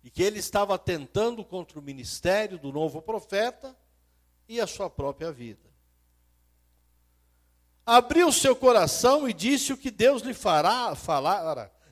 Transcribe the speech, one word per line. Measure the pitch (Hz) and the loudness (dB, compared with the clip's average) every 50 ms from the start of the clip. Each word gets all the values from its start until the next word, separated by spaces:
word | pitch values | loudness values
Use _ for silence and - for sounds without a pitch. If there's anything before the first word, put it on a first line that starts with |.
| _ | _
e | 120 | -14
que | _ - | _ -2
ele | 180 202 214 | -2 -2 -2
estava | 208 175 - - 202 202 202 190 | -4 -10 -2 0 0 0 0 -2
atentando | 180 _ - 180 156 139 - _ 196 220 233 240 220 196 | -2 _ -4 -6 -6 -6 -6 _ -2 -2 -2 -4 -6 -14
contra | _ 185 185 165 _ - 151 | _ -12 -12 -12 _ -16 -16
o | |
ministério | 143 139 139 135 117 - - - - 170 190 208 214 202 190 165 | -14 -14 -14 -14 -12 -12 -12 -4 -2 0 0 0 -2 -4 -8 -12
do | 139 139 | -12 -8
novo | 135 151 160 156 123 160 | -4 -4 -4 -4 -4 -8
profeta | 160 - 226 208 - _ 190 196 220 247 247 _ - 262 262 _ _ _ _ _ _ _ _ _ _ _ _ _ _ | -8 -8 -8 -8 -8 _ -2 -2 -2 -2 -4 _ -20 -20 -20 _ _ _ _ _ _ _ _ _ _ _ _ _ _
e | _ 226 240 | _ -6 -6
a | 214 | -4
sua | 185 - - 202 | -4 -6 -8 -10
própria | 165 _ - 139 143 139 139 156 165 | -8 _ -6 -8 -8 -8 -8 -10 -12
vida. | 151 123 120 113 101 _ _ _ _ _ _ _ _ _ _ _ _ _ _ _ _ _ _ _ _ _ _ _ _ _ _ _ _ _ _ _ _ _ _ _ _ _ _ _ _ _ _ _ _ _ _ | -10 -12 -16 -16 -16 _ _ _ _ _ _ _ _ _ _ _ _ _ _ _ _ _ _ _ _ _ _ _ _ _ _ _ _ _ _ _ _ _ _ _ _ _ _ _ _ _ _ _ _ _ _
Abriu | 233 233 247 240 247 302 330 359 320 | 6 6 6 6 6 4 4 4 4
seu | 240 - - 269 247 | 4 2 2 2 2
coração | - 262 254 240 208 170 - - - - 247 277 302 285 | 6 6 6 6 6 4 2 -2 2 4 4 4 4 2
e | 247 196 | -2 -4
disse | 156 175 240 285 262 - - 269 | -4 0 0 0 0 0 -4 -6
o | |
que | - - 262 | -6 -8 -12
Deus | 214 202 220 262 285 233 | -2 4 4 4 4 2
lhe | 202 262 233 | -4 -8 -10
fará, | - - 202 160 151 156 180 226 254 240 208 147 | -2 0 2 2 4 4 2 2 0 -2 -4 -6
falara | - - - 165 - 135 165 196 202 165 160 151 127 107 - _ _ _ _ | -6 -4 -2 -2 0 0 0 -2 0 -2 -4 -6 -6 -8 -14 _ _ _ _